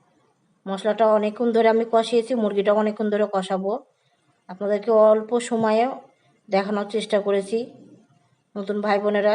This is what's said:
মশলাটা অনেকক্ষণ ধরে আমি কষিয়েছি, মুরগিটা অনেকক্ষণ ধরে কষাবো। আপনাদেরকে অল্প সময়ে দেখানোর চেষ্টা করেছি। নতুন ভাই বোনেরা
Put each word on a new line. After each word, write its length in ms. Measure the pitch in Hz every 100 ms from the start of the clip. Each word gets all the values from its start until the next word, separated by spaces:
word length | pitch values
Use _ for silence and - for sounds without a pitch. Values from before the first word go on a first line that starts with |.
| _ _ _ _ _ _ 190
মশলাটা 380 | 190 214 214 220 214
অনেকক্ষণ 300 | 214 214 240
ধরে 140 | 226 226
আমি 100 | 226 226
কষিয়েছি, 380 | 226 226 233 226 254
মুরগিটা 300 | 214 202 196 208
অনেকক্ষণ 240 | 214 214 214
ধরে 140 | 208 208
কষাবো। 380 | 196 190 190 190 247 - _ _ _ _ _ -
আপনাদেরকে 420 | 185 202 208 214 220 214
অল্প 200 | 220 220 240 233
সময়ে 340 | 226 220 220 254 262 - _ _ _ -
দেখানোর 380 | 190 196 208 208
চেষ্টা 240 | 220 202 208 202
করেছি। 320 | 196 190 226 247 - - - _ _ _ _ _
নতুন 220 | 208 196 208
ভাই 140 | 208 202
বোনেরা 300 | 208 208 208